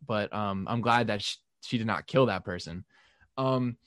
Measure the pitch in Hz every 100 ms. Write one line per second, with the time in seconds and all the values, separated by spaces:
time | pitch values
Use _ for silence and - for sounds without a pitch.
0 | - 107 104 104 104 98 95 120 117 120
1 | 113 104 - - _ _ - 120 110 90
2 | - 151 120 92 101 87 80 87 - _
3 | _ _ _ - 131 131 123 120